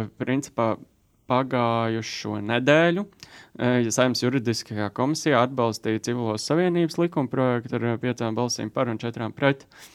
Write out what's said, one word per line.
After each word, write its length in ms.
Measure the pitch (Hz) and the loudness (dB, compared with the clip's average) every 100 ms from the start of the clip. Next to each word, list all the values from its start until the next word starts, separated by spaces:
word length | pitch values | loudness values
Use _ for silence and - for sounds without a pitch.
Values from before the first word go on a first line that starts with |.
| 107 - | -2 -6
principā 540 | 123 135 - - 113 98 - _ _ _ - | -2 -2 -2 -2 0 -2 -8 _ _ _ -2
pagājušo 1120 | 127 131 127 117 117 113 113 110 - 107 104 | 0 0 0 2 2 0 -2 -6 -8 -6 -6
nedēļu, 640 | 104 120 131 156 170 175 202 - - - - - | -2 0 4 6 6 2 -4 -12 -20 -20 -16 -2
ā, 120 | 123 123 | 2 2
ja 120 | 117 | 2
Saeimas 260 | 107 127 120 | 2 2 2
juridiskajā 720 | 123 135 117 113 - 107 104 | 0 0 0 -4 -4 -6 -4
komisijā 480 | 110 131 156 156 127 127 | -2 -2 0 2 4 4
atbalstīja 560 | 131 117 107 113 110 | 2 -2 0 -2 -2
Civilās 400 | - 120 113 107 | -2 -2 -2 -2
savienības 540 | - 156 180 170 165 175 | 0 2 2 2 0 0
likumprojektu 800 | 170 160 127 131 127 120 113 123 | -2 0 -2 0 0 0 -2 -2
ar, 80 | 117 | -2
ā, 60 | 113 | -2
piecām 360 | 127 123 113 110 | -2 -2 -4 -2
balsīm 320 | 120 - 107 | -2 -4 -6
par 240 | 135 123 | -2 -2
un 80 | 110 | -4
četrām 320 | 117 117 110 | -6 -6 -8
pret. 320 | - 139 139 - - - | 0 2 2 -6 -20 -20